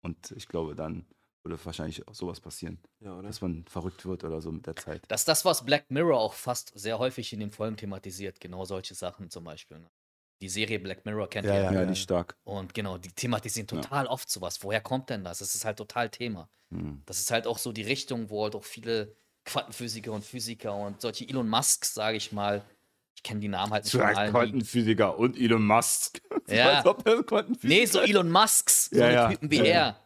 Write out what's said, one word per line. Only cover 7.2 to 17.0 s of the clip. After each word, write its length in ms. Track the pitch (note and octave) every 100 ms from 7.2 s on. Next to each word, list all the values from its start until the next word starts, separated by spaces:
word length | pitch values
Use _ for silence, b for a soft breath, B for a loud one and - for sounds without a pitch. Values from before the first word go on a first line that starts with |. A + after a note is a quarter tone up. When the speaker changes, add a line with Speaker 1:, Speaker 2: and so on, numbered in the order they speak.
| A2
Speaker 3:
in 80 | G#2+
den 100 | G#2
Folgen 260 | G#2 A2 A2
thematisiert, 640 | G2+ G2 G2 F2+ G2 -
genau 240 | F2 F2+
solche 300 | F#2+ G2 F#2
Sachen 340 | F#2 F2+ - F#2
zum 140 | -
Beispiel, 340 | E2+ D#2 - D#2+
ne? 100 | E2+ _ _ _ _ _
Die 60 | F#2+
Serie 300 | F#2 G#2+ G#2+
Black 260 | F#2+ F#2 -
Mirror 240 | G#2+ G2+
kennt 160 | A2 G2+
Speaker 2:
Ja, 80 |
Speaker 3:
ihr. 80 | G2
Speaker 2:
ja, 100 | F#2+
Speaker 1:
Ja, 80 | F#2+
Speaker 2:
ja. 60 | F#2
Speaker 1:
die 60 |
ist 80 | F#2
stark. 360 | - F2+ E2+ -
Speaker 3:
Und 300 | - G2+ F#2
genau, 240 | - G2+ F2+
die 120 | F2+
thematisieren 560 | - B2+ A#2 A2+ A#2 G#2
Speaker 1:
Ja. 100 | -
Speaker 3:
total 260 | - C#3+ B2+
oft 220 | B2+ -
sowas. 300 | - F2+ -
Woher 180 | G2 A2
kommt 280 | G#2 C3 C3
denn 140 | A2+
das? 140 | F2+ E2+
Das 160 | F#2+
ist 100 | G2
halt 140 | A2 G#2
total 320 | G#2 - A#2
Thema. 380 | - A#2+ G2+ D#2 _ _
Speaker 1:
Hm. 320 | F2 E2 C#2+